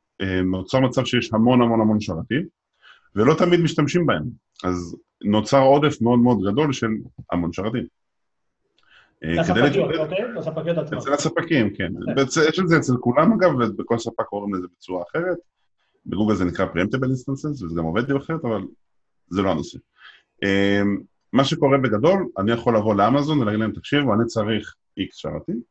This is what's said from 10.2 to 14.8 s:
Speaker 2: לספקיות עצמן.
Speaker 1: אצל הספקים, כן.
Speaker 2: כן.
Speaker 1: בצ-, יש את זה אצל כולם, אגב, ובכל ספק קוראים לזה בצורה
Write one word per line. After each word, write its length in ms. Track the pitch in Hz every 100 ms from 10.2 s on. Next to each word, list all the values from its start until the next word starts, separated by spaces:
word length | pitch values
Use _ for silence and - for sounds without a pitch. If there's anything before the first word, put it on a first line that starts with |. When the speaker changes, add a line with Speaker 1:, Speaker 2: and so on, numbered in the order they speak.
| 240 220
Speaker 2:
לספקיות 420 | 160 156 165 165
עצמן. 200 | 151 147
Speaker 1:
אצל 140 | 139
הספקים, 640 | 143 156 165 - 156 104
כן. 180 | - 87 - -
Speaker 2:
כן. 80 |
Speaker 1:
בצ-, 340 | 135 131 165 156
יש 100 | 165
את 100 | 180
זה 80 | 160
אצל 200 | 131 123
כולם, 320 | 120 131 165
אגב, 180 | 208 180 131
ובכל 400 | 113 101 - 117
ספק 260 | 117 -
קוראים 300 | 110 101 101
לזה 120 | 95 90
בצורה 260 | _